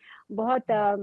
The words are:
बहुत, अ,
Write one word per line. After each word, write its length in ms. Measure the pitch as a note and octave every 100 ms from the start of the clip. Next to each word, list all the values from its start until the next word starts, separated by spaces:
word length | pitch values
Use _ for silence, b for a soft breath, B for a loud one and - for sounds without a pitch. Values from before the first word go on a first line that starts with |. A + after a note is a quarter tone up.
| B B _
बहुत, 400 | G#3 A3+ B3+ B3
अ, 240 | G#3+ G#3 G3+